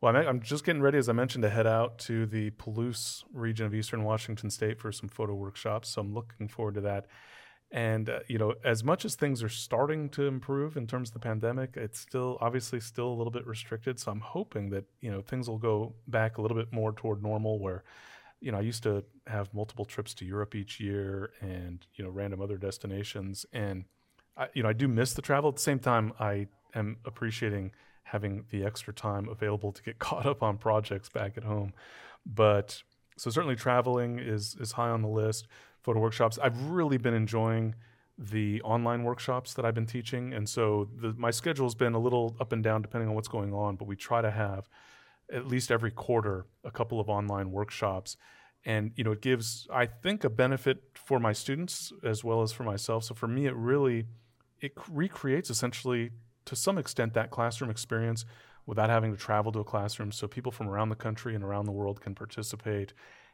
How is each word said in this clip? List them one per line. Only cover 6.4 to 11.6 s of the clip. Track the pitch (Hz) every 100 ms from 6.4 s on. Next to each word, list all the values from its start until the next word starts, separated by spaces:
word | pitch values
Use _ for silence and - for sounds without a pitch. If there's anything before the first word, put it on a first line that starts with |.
| 107
forward | - 107 101
to |
that. | 101 101 - - - - - _ _
And, | 127 113 110 110
uh, | 117 -
you | 113
know, | 107 -
as | 127 113
much | 127 -
as | 220 -
things | 143 120
are | 110
starting | - - 120 143 156 143
to | 147 143
improve | 131 - 139 151 151
in | 113
terms | 127 117
of |
the | 113
pandemic, | 113 110 113 127